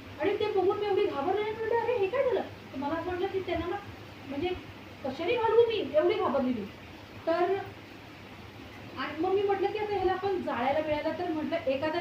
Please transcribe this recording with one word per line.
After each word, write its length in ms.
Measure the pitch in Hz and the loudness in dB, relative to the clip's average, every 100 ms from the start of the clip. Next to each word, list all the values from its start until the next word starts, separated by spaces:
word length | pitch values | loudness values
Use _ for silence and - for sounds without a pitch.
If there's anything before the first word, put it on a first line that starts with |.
| - - | -14 -2
आणि 160 | 359 403 | 0 2
ते 120 | 427 | 2
बघून 260 | 381 359 415 | 2 4 2
मी 80 | 415 | 2
एवढी 180 | 381 359 | 2 2
घाबरले 360 | 277 311 415 | 2 0 0
आणि 100 | 427 | 0
म्हटलं, 240 | 440 440 466 | -2 0 2
"अरे, 200 | 453 494 | 2 2
हे 80 | 381 | 2
काय 160 | 523 | 2
झालं?" 160 | 523 392 - - - | 2 2 0 -10 -10
तर 60 | 262 | -6
मला 160 | 285 | -2
असं 160 | 330 349 | -2 -2
वाटलं 160 | 349 392 | -2 -2
की 140 | 381 | -2
त्यांना 260 | 359 339 349 | -2 -2 -2
ना, 100 | 403 - - - - | -4 -6 -14 -14 -14
म्हणजे 240 | 269 285 359 370 - - - - | -8 -2 -2 -2 -8 -16 -16 -8
कशाने 300 | 262 269 349 480 | -6 -2 0 2
घालवू 300 | 440 453 466 | 6 6 6
मी, 120 | 415 262 | 4 2
एवढी 200 | 294 359 392 | 4 4 4
घाबरली 360 | 339 262 247 | 2 2 0
मी. 120 | 214 196 - - - - - 330 | 0 -4 -10 -16 -16 -16 -6 0
तर 280 | 339 359 392 - - - - - - - - - - - - - - | 2 4 2 -2 -10 -16 -18 -18 -18 -16 -16 -16 -16 -16 -16 -12 -8
आणि 240 | 285 311 | -6 -2
मग 120 | 370 | 2
मी 80 | 392 | 4
म्हटलं 280 | 403 381 392 | 4 4 2
की 60 | 427 | 0
आता 160 | 415 | 0
ह्याला 180 | 403 370 | 2 2
आपण 280 | 370 403 349 | 2 0 0
जाळायला 380 | 269 285 262 302 | 0 2 2 2
मिळायला, 320 | 311 294 311 320 | 2 0 0 -2
तर 100 | 359 | -2
म्हटलं 420 | 311 - 330 262 | -2 0 0 2
एखादा 300 | 269 311 349 | 2 0 0